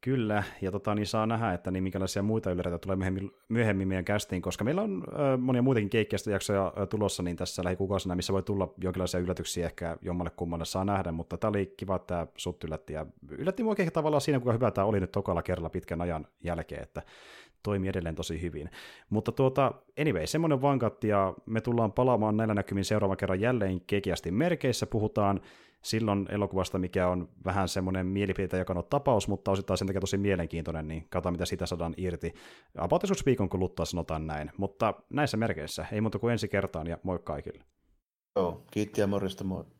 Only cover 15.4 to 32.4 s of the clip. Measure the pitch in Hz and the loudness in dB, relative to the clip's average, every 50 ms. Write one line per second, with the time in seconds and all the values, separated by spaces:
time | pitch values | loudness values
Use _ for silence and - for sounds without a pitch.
15.4 | 82 - 90 85 85 80 - 92 85 - 87 80 87 87 85 78 73 - _ _ | 0 0 -2 -2 -2 -4 -4 -6 -6 -4 -4 -2 -2 -2 -2 -4 -6 -10 _ _
16.4 | - 85 85 82 80 - 82 71 - - _ - - - - - - - - - | -6 -4 -4 -4 -4 -8 -10 -12 -12 -10 _ -12 -12 -12 -20 -20 -20 -20 -20 -20
17.4 | - - _ _ _ 104 104 98 92 95 92 95 85 82 80 76 82 - 82 80 | -20 -20 _ _ _ 0 0 2 2 0 0 -2 -2 -2 -4 -4 -4 -4 -4 -4
18.4 | 87 87 78 73 73 87 - - - - - - - _ 101 107 107 - 113 - | -4 -4 -4 -6 -10 -10 -12 -14 -18 -18 -20 -20 -8 _ 0 0 0 0 0 4
19.4 | 135 131 131 143 139 123 - - _ _ _ - 147 156 113 90 - - - 160 | 2 4 4 4 2 2 2 -2 _ _ _ -2 0 2 2 0 0 0 0 0
20.4 | 165 165 147 131 127 143 139 131 117 110 - - - 107 104 101 98 95 87 - | 2 4 2 4 4 2 2 4 2 0 -2 0 0 2 4 4 4 2 0 -4
21.4 | _ - 110 113 - - 120 117 113 107 98 - 127 131 123 110 104 107 107 107 | _ -2 -2 -2 0 2 2 2 2 2 2 2 4 4 4 4 4 4 4 2
22.4 | 113 110 107 104 95 - 101 98 92 - 107 107 101 95 98 - - 92 95 95 | 2 2 2 0 0 0 0 -2 0 2 2 2 4 2 2 0 0 0 2 2
23.4 | 101 120 127 120 104 95 92 90 - - 101 101 98 101 85 - - 85 87 107 | 2 2 2 2 2 0 0 -2 -2 0 0 0 2 0 -2 -2 -2 -2 0 2
24.4 | 156 175 175 151 - 135 117 - - - - 113 104 107 - - 104 98 98 92 | 2 2 2 2 0 0 0 0 -2 -2 0 0 0 0 2 2 2 4 2 0
25.4 | - - - - - - _ _ _ - - 110 113 107 101 101 98 87 - 104 | -2 -8 -20 -20 -20 -20 _ _ _ -2 0 0 2 4 2 2 2 0 0 -2
26.4 | 101 98 - 95 92 - - 95 92 90 - 98 90 90 90 90 87 - - - | -2 0 0 0 -2 0 0 -2 -2 0 2 2 4 4 2 0 -2 -6 -12 -8
27.4 | - 95 92 98 95 87 - 98 92 92 95 92 92 92 95 98 101 95 95 - | -4 -2 0 2 0 0 0 -2 -2 0 0 0 0 0 0 0 2 0 0 0
28.4 | 98 90 - 92 92 - 95 87 85 - - 143 - - 127 107 - - 101 95 | -2 0 0 -2 0 0 0 -2 0 0 0 0 4 4 4 4 4 2 -2 -2
29.4 | - - 98 95 95 - 95 90 104 95 95 95 92 95 - 98 98 101 95 87 | 0 0 0 0 2 0 0 0 0 0 -2 -2 -2 0 0 0 2 2 2 2
30.4 | 85 80 - 85 78 - 80 80 78 78 78 80 80 _ - 92 85 90 87 85 | 0 -2 -4 -6 -4 -4 -4 -4 -6 -6 -8 -8 -10 _ -4 -2 0 0 0 0
31.4 | 87 85 - 85 87 - 92 82 85 82 82 - 92 92 85 82 - - - - | -2 -2 -2 -4 -4 -4 -4 -4 -4 -6 -4 -4 -4 -4 -4 -4 -6 -8 -8 -8